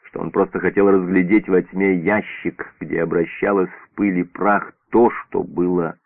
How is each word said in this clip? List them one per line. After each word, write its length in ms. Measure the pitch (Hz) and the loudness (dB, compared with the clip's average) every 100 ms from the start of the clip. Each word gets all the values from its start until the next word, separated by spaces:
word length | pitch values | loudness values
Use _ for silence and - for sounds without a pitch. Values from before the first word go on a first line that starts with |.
| - | -12
что 120 | 87 | -10
он 100 | 85 | -4
просто 280 | 95 92 92 | -2 0 0
хотел 320 | 87 92 98 | -2 2 4
разглядеть 580 | 98 90 92 90 104 101 | 4 2 0 4 2 4
во 140 | 90 | 0
тьме 340 | 87 92 98 92 | 0 -2 0 2
ящик, 760 | 82 107 - - 85 - - _ | 0 -2 -4 -10 -10 -8 -14 _
где 220 | 82 82 | -6 -4
обращалось 680 | 82 82 82 - 98 101 92 | 0 0 -2 -2 0 0 -2
в 240 | - - | -8 -16
пыль 240 | - 101 90 | -2 0 0
и 60 | |
прах 480 | 87 - 101 101 - _ _ | -4 -2 0 0 -2 _ _
то, 200 | 110 117 | 4 4
что 340 | - - 92 | 2 -6 -6
было 520 | 90 85 90 87 82 - | -4 -2 0 0 -2 -8